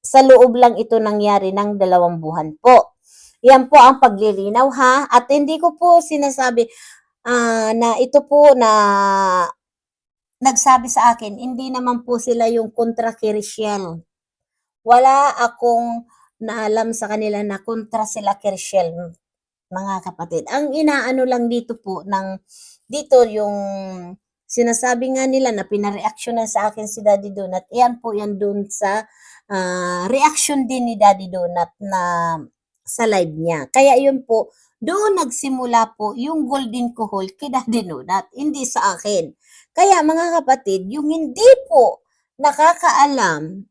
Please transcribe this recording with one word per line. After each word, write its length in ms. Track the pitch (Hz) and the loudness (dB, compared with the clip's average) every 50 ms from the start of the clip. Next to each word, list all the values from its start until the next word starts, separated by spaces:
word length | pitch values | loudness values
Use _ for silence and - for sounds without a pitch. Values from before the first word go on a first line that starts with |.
| - | -10
Sa 160 | - - 269 | 4 4 6
loob 320 | 269 262 262 240 247 254 233 247 | 8 10 10 10 10 6 6 4
lang 160 | 247 240 220 | 2 2 2
ito 240 | - 226 226 226 226 | 0 -4 -2 -2 -2
nangyari 560 | 220 214 208 208 208 208 202 196 196 190 190 | 0 -2 -2 0 0 2 2 2 0 -2 -4
ng 240 | 202 202 208 208 196 | -2 -4 -4 -2 -2
dalawang 400 | 190 185 180 180 175 175 175 165 | 0 2 4 4 2 2 -2 -4
buwan 400 | 160 156 165 175 156 156 151 _ | -8 -8 -6 -6 -8 -8 -12 _
po. 400 | - 247 254 233 - - _ _ _ _ _ - - - _ _ | 6 6 6 6 6 2 _ _ _ _ _ -20 -20 -20 _ _
Yan 320 | - 247 269 269 254 254 | 6 8 8 8 6 6
po 80 | 294 285 | 8 10
ang 240 | 240 254 269 269 285 | 10 10 8 6 2
paglilinaw, 640 | 240 202 196 214 214 202 190 196 202 214 240 262 277 240 | 2 2 0 -2 -2 -2 -2 -4 -2 0 2 0 0 0
ha. 180 | 262 254 254 254 277 285 | 0 2 2 2 2 0
At 240 | 269 233 247 240 240 | 4 2 2 4 4
hindi 240 | 277 294 294 277 320 | 0 0 0 -2 -4
ko 240 | 311 330 339 311 _ | -2 -2 -2 -2 _
po 240 | 339 349 349 339 330 | 4 4 6 4 4
sinasabi, 640 | 320 311 285 285 277 269 277 262 247 233 233 233 226 - - - - - _ _ _ _ _ _ | 0 -4 -2 -2 -2 -2 -2 -4 0 0 -2 -2 -2 -6 -20 -20 -20 -20 _ _ _ _ _ _
ah, 480 | 233 247 247 233 233 226 226 220 220 | -4 -2 0 0 0 0 0 -2 -2
na 240 | 220 226 233 233 220 - 254 | 0 0 0 0 0 0 -2
ito 160 | 254 262 285 285 | 2 2 0 2
po 240 | _ 285 294 294 294 | _ 4 6 8 8
na 200 | 269 254 233 220 214 214 208 202 202 196 196 196 196 196 196 190 180 180 175 165 - _ _ _ _ _ _ _ _ _ _ _ _ _ _ _ _ _ 247 | 6 6 4 4 4 4 4 2 2 2 2 0 0 0 0 0 0 0 -2 -2 -6 _ _ _ _ _ _ _ _ _ _ _ _ _ _ _ _ _ 0
nagsabi 480 | 269 254 - - 269 262 254 247 247 | 0 0 2 2 4 2 2 2 -2
sa 240 | - 240 226 240 233 | -2 2 2 2 2
akin, 240 | 233 220 208 202 - | 0 -6 -12 -12 -10
hindi 320 | 240 254 254 233 262 262 | -10 -10 -8 -8 -8 -8
naman 320 | 254 254 254 247 247 240 - | -8 -4 -4 -4 -4 -4 -4
po 160 | - 240 233 | -6 -6 -4
sila 320 | - 254 233 233 226 226 | -2 -4 -2 0 0 0
yung 240 | 233 226 226 226 _ | 0 -2 -4 -4 _
kontra 400 | - 233 233 226 240 226 226 226 | -4 -4 -4 -4 -4 -6 -6 -6
kay 160 | _ - 214 | _ -6 -4
Rachel. 720 | 208 214 208 - - - 214 208 208 196 190 170 165 165 _ _ _ _ _ _ _ _ _ _ _ _ _ _ _ _ _ | -4 -4 -8 -10 -10 -8 -6 -6 -6 -6 -8 -10 -12 -14 _ _ _ _ _ _ _ _ _ _ _ _ _ _ _ _ _
Wala 560 | 220 240 247 262 262 269 277 285 277 - - | 4 4 6 6 4 4 4 2 0 0 -2
akong 640 | 240 233 233 _ 240 240 233 233 240 233 233 233 233 _ _ _ _ _ _ _ 220 | -4 -4 -4 _ -2 0 0 0 -2 -6 -10 -10 -12 _ _ _ _ _ _ _ -12
naalam 480 | 220 226 226 220 208 214 220 220 226 | -10 -8 -6 -4 -4 -2 -2 -4 -4
sa 160 | 226 - 220 | -6 -8 -8
kanila 320 | 202 214 214 214 214 208 202 | -8 -6 -6 -6 -6 -6 -6
na 240 | 208 208 196 190 _ | -6 -8 -8 -10 _
kontra 400 | - 226 226 220 220 - 220 214 | -10 -10 -10 -10 -8 -6 -6 -6
sila 320 | 208 - 220 202 196 196 | -6 -8 -6 -4 -4 -4
kay 240 | _ - 202 190 180 | _ -6 -8 -6 -6
Rachel, 320 | - - - 190 180 165 165 170 175 165 170 _ _ _ _ _ _ _ _ _ _ _ | -12 -4 -2 -2 -2 -2 -6 -10 -14 -16 -18 _ _ _ _ _ _ _ _ _ _ _
mga 240 | 185 185 196 196 196 185 - | -14 -12 -8 -8 -8 -8 -10
kapatid. 400 | 185 175 - 170 170 170 160 - - | -12 -12 -12 -12 -8 -8 -8 -8 -6
Ang 240 | - 285 302 285 262 | -6 -6 -4 -4 -4
inaano 480 | 311 311 302 285 277 220 247 262 262 254 | -2 -2 0 -2 -2 -4 -4 -2 -2 -2
lang 240 | 262 254 240 240 | -2 -2 -2 -2
dito 320 | 233 233 240 233 - 226 - | -4 -4 -6 -6 -8 -16 -14
po 240 | _ 196 185 165 165 | _ -12 -12 -12 -8
ng, 400 | 196 202 190 190 190 190 190 _ _ - - - - _ _ _ | -6 -6 -6 -6 -8 -12 -14 _ _ -20 -20 -20 -20 _ _ _
dito 400 | _ 226 294 294 _ 277 254 240 | _ -10 -10 -2 _ 4 4 4
yung 320 | 226 208 208 208 208 208 202 196 196 196 196 190 190 185 180 175 175 190 _ _ _ _ _ _ | 4 0 -4 -4 -4 -4 -6 -8 -8 -8 -10 -12 -12 -14 -14 -16 -18 -20 _ _ _ _ _ _
sinasabi 720 | _ - 247 233 233 233 226 262 247 247 233 254 262 262 | _ -2 -2 0 0 0 -2 -2 -2 -2 -2 -2 -4 -4
nga 80 | 262 262 | -2 -2
nila 240 | 262 262 269 262 240 | 0 0 0 0 0
na 160 | 226 202 190 | -2 -4 -6
pinareaksyonan 800 | _ 208 208 208 202 202 208 202 220 214 - - 240 233 233 220 | _ -4 -4 -4 -4 -6 -6 -8 -8 -8 -8 -10 -6 -4 -4 -4
sa 240 | 220 - 214 208 214 | -2 -2 -2 -2 -2
akin 160 | 214 220 214 | -6 -8 -12
si 160 | 208 - 226 | -12 -12 -2
Daddy 320 | 208 208 202 196 202 202 190 | 0 0 0 0 -2 -10 -12
Donut, 320 | 202 196 185 185 185 _ _ - | -12 -10 -8 -8 -10 _ _ -2
yan 240 | 240 247 240 233 | 0 0 0 0
po 160 | - - 233 208 | -6 -10 -8 -6
yan 240 | 208 208 208 202 | -6 -6 -6 -6
dun 320 | 190 208 202 202 202 202 202 | -4 -4 -4 -4 -6 -8 -8
sa, 320 | - - 208 196 202 214 220 _ _ _ _ - - _ _ _ | -8 -6 -4 -4 -4 -4 -6 _ _ _ _ -20 -20 _ _ _
ah, 560 | 202 190 185 180 180 180 175 - - 175 180 196 | -6 -6 -4 -4 -6 -6 -6 -6 -6 -6 -4 -2
reaction 580 | 247 269 294 302 302 - - - 294 277 262 226 | 0 2 2 0 0 -2 -4 -2 -2 -4 -4 -4
din 220 | 262 254 240 233 | -6 -6 -6 -6
ni 40 | 226 202 | -2 2
Daddy 260 | 208 202 196 190 190 180 | 4 4 4 2 -4 -10
Donut 420 | 185 185 175 175 175 175 175 - _ _ | -8 -6 -6 -4 -4 -4 -4 -4 _ _
na 560 | 202 196 196 185 175 175 175 170 170 165 165 156 - - _ _ _ _ _ _ _ | -10 -6 -6 -4 -4 -4 -4 -4 -4 -4 -6 -8 -10 -16 _ _ _ _ _ _ _
sa 260 | - - - 233 220 | -14 -6 -4 -2 0
live 240 | 208 190 175 160 151 | 0 0 -2 -4 -6
niya. 320 | 156 160 170 165 151 135 - - | -6 -4 -4 -4 -4 -6 -2 2
Kaya 240 | 262 269 277 262 | 4 4 6 4
yun 240 | 262 277 277 269 262 262 | 4 2 0 -2 -2 -4
po, 260 | - 226 220 - - _ _ _ _ _ | -2 -2 -2 -2 -4 _ _ _ _ _
doon 400 | _ 226 311 359 403 415 427 403 | _ -8 -6 -4 -2 -2 0 0
nagsimula 800 | 359 311 240 - - - 269 262 254 254 240 233 226 226 226 _ | -2 -4 -4 -6 -8 -8 -6 -6 -6 -6 -2 0 0 0 -2 _
po 160 | _ 208 208 202 | _ -8 -8 -6
yung 320 | 240 247 294 330 311 285 | -6 -8 -6 -4 -6 -4
golden 480 | 240 277 277 262 220 214 247 240 240 240 | -4 -4 -6 -6 -6 -6 -6 -6 -8 -6
kohol 400 | - 220 208 - 196 190 190 _ | -8 -10 -8 -6 -8 -8 -8 _
kay 160 | _ 294 285 | _ -12 -6
Daddy 320 | 247 254 254 233 220 233 | -6 -6 -4 -2 -4 -4
Donut, 480 | 202 180 156 127 127 180 190 196 190 _ _ | -4 -6 -12 -14 -8 -6 -6 -6 -6 _ _
hindi 240 | 247 285 302 294 277 262 | -8 -6 -6 -6 -6 -8
sa 260 | - - 202 175 196 185 | -6 -4 -2 -2 -2 -4
akin. 400 | 180 - 208 208 180 165 139 _ _ _ _ _ _ _ _ _ | -4 -6 -4 -4 -4 -4 -6 _ _ _ _ _ _ _ _ _
Kaya 320 | - 359 392 381 349 302 | 2 4 4 4 4 2
mga 380 | 302 320 330 339 349 330 339 - | 0 0 0 -2 0 -2 -2 0
kapatid, 420 | 262 262 262 _ 202 190 190 185 | 0 0 0 _ -6 -6 -6 -6
yung 240 | 190 240 302 294 294 | -8 -10 -6 -4 -4
hindi 400 | 320 330 320 254 247 392 427 508 539 523 - | -4 -4 -6 -8 -4 4 8 8 8 8 4
po 400 | - 679 277 - - - _ _ _ _ _ _ _ _ | 0 2 2 2 2 0 _ _ _ _ _ _ _ _
nakakaalam 1200 | - 269 294 285 - 302 330 349 349 339 320 - 254 277 285 277 254 214 175 160 151 156 160 185 196 190 _ | -2 -2 -2 2 4 2 2 2 2 0 0 2 2 2 2 2 -2 -2 -2 -2 -4 -8 -12 -14 -16 -18 _